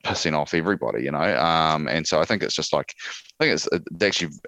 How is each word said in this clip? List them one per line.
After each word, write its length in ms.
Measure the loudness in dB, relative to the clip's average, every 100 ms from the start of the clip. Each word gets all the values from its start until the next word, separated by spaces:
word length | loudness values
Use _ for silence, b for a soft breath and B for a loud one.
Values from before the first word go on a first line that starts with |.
pissing 320 | -4 -2 0 0
off 200 | 0 0
everybody, 480 | 0 0 -2 -2
you 80 | -2
know? 80 | 0 0 2
Um, 500 | 4 4 4 2 0
and 200 | -2 2
so 120 | 2
I 60 | 2
think 160 | 0
it's 140 | 0 -2
just, 180 | 0
like, 220 | -2 -2 -10 B B B 0
I 40 |
think 100 | 2
it's, 140 | 2 0
it's 320 | -2 -2 0
actually 280 | 0 0 -4 -6